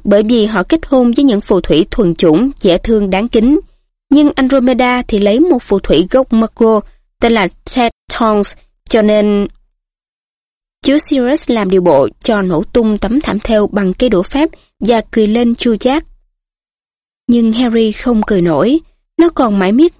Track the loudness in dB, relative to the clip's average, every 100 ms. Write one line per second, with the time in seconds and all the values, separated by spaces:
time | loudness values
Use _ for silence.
0 | 0 2 2 0 0 -2 -2 -2 0 0
1 | 2 2 2 0 0 -2 2 0 0 -2
2 | -2 2 2 2 0 -2 -2 0 0 -2
3 | 0 -2 -2 0 2 0 -2 _ _ _
4 | _ 2 2 0 0 2 2 0 0 -2
5 | -2 -2 0 2 2 0 0 -2 2 0
6 | 2 0 0 0 -2 0 0 0 -4 _
7 | _ _ 0 0 -2 -6 -6 -2 -2 -4
8 | -10 -2 0 0 -2 -6 _ _ -2 0
9 | 2 2 0 -2 -4 -10 _ _ _ _
10 | _ _ _ _ _ _ _ _ -2 0
11 | 0 -2 0 -2 -2 -2 0 0 2 2
12 | 0 -4 -4 -2 -2 -2 -2 -2 0 -2
13 | -2 -4 -4 -6 -2 -2 0 -2 -4 -2
14 | 0 0 -2 -2 -4 -6 _ _ -2 -2
15 | -2 -2 0 0 -2 -2 -2 -2 -2 -4
16 | -6 _ _ _ _ _ _ _ _ _
17 | _ _ -2 0 0 0 0 0 0 -2
18 | -2 -2 0 0 0 0 0 0 -4 _
19 | _ -2 0 0 0 0 0 2 0